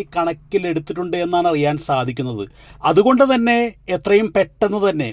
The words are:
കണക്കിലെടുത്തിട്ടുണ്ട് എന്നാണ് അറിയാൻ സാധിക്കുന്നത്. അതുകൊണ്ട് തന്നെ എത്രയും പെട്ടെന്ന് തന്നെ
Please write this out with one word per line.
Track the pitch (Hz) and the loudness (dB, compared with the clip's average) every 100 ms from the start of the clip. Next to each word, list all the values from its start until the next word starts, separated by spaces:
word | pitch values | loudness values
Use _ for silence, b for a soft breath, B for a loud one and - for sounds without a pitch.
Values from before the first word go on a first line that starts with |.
| 196 175 | -4 -4
കണക്കിലെടുത്തിട്ടുണ്ട് | 170 156 - 196 175 160 147 165 180 175 175 | -4 -4 -4 -4 -2 -4 -6 -8 -4 -4 0
എന്നാണ് | 175 175 | 0 2
അറിയാൻ | 151 147 147 - | 2 0 -2 -2
സാധിക്കുന്നത്. | 135 127 123 127 110 98 b b b | -2 -2 -4 -6 -6 -10 b b b
അതുകൊണ്ട് | - - 214 254 269 | 0 4 4 4 4
തന്നെ | 254 233 233 233 - - 180 | 2 2 0 0 -6 -6 -4
എത്രയും | - 202 220 196 | 2 2 2 0
പെട്ടെന്ന് | 180 - 208 208 196 | -2 0 -2 0 0
തന്നെ | 160 127 | 0 -4